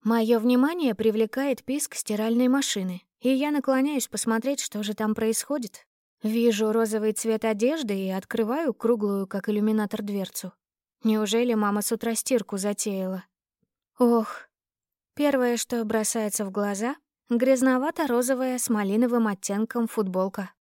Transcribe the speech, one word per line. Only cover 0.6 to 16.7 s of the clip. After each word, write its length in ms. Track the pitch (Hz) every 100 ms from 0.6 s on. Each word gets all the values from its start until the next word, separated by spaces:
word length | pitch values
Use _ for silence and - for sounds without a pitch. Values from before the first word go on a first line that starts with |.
| 277 349 285
привлекает 680 | 202 214 214 220 - 277 247
писк 320 | - 277 -
стиральной 540 | - - 214 220 233 254
машины, 540 | 269 269 208 185 180 _ _
и 80 | 247
я 220 | 262 294
наклоняюсь 580 | 294 269 262 277 285 -
посмотреть, 520 | 214 - 226 240 277
что 220 | - 208
же 120 | 208
там 200 | 208 214
происходит. 720 | 214 220 220 - 294 220 - _ _ _ _
Вижу 500 | 214 226 233 208 220
розовый 400 | 220 226 214 214
цвет 320 | 214 226 220
одежды 540 | 226 214 233 320 240 196
и 100 | 190
открываю 640 | 185 - 233 214 269 320
круглую, 540 | - 226 233 208 196 190
как 240 | 202 202
иллюминатор, 500 | 214 214 214 208 214
дверцу. 540 | 208 202 185 - 185 _ _ _ _ _
Неужели 480 | 220 220 208 226 247
мама 300 | 220 208 208
с 100 | 202
утра 220 | 226 233
стирку 420 | 226 - 254 196 196
затеяла? 680 | 202 208 - 196 185 185 - _ _ _ _ _ _ _
Ох. 500 | 240 233 220 - - _ _ _ _ _ _
Первое, 440 | - 294 269 247 240
что 260 | - 240
бросается 600 | 220 226 214 233 214 - 202
в 40 |
глаза — 460 | 202 202